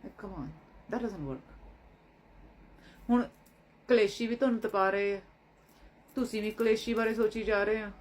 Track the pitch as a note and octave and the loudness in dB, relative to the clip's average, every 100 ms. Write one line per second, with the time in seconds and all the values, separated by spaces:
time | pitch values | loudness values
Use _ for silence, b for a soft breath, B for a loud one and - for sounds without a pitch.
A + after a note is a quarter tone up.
0 | F#3+ - G3+ F#3 C3 - - - - A3+ | -18 -14 -12 -10 -10 -12 -20 -20 -8 -6
1 | A#3 F#3+ C#3 C3 - - - - - - | -4 -6 -8 -8 -12 -20 -20 -20 -20 -20
2 | - _ - - - - - - B B | -20 _ -20 -20 -20 -20 -20 -20 B B
3 | - A#3+ A#3+ - - _ _ _ - A#3+ | 0 2 2 -8 -20 _ _ _ 2 4
4 | G3+ - A#3 A#3+ C4+ A#3 A3+ G3 F#3+ G3 | 4 0 -4 0 0 0 0 2 2 2
5 | G3+ G3 - _ _ _ _ b b _ | 0 -2 -8 _ _ _ _ b b _
6 | - - A#3+ A3 G#3+ G#3+ A3+ A3 A#3 A3+ | -12 -6 -4 -2 -4 0 2 2 2 0
7 | A3+ A3+ A3 A3+ G#3+ G#3 G3+ A3 G#3 - | 0 2 0 0 0 0 2 0 -4 -12